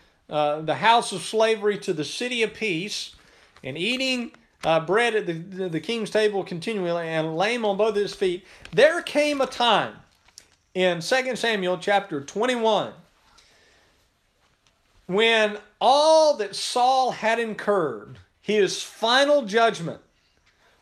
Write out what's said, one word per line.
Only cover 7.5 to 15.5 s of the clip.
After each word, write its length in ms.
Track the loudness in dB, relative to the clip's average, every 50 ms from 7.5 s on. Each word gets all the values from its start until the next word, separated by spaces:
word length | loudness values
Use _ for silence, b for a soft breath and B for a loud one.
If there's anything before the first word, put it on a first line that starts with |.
| 0 0 0
on 120 | -2 0
both 200 | 2 0 0 2
his 180 | 0 -2 -2 -4
feet. 300 | -2 -2 -2 -2 -4 B B B B B B
There 300 | 4 6 6 6 4 2
came 380 | -4 -2 0 2 2 2 2 0
a 60 | -2
time 500 | -4 -2 0 2 2 4 2 2 -2 -8 -16 -20 _ _ _ B B B B B B B B _ _ _
in 260 | 0 2 2 2 0
Second 360 | -2 0 0 0 0 -2 -4
Samuel 420 | -2 -2 -2 0 0 0 -2 -2 -2
chapter 420 | 0 0 2 2 0 -2 -6 -8
twenty-one 720 | -8 -8 -4 -2 0 0 0 0 2 2 2 2 0 -4 -8 -16 _ _ _ _ b b b b b b b b b b b b b b b b b b _ _ _ _ _ _ _ _ _ _ _ _ _ _ _ _ _ _ _
when 520 | -4 0 2 2 4 4 4 2 0